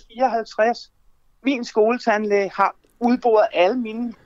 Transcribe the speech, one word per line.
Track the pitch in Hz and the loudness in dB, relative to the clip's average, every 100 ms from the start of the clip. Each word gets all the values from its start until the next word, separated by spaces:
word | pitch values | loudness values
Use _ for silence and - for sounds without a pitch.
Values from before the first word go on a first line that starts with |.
| - | -8
fireoghalvtreds. | 226 254 226 220 - 220 226 - _ _ _ _ _ | -4 -2 -2 -6 -2 0 0 -10 _ _ _ _ _
Min | 254 269 240 | -4 -4 -4
skoletandlæge | - 214 240 - 214 214 202 190 - | 0 2 0 -2 -2 0 0 0 0
har | 196 - _ _ | -2 -2 _ _
udboret | 240 247 247 214 - | -2 0 2 4 2
alle | - 175 254 | 2 0 0
mine | 220 220 240 214 | -6 -8 -10 -10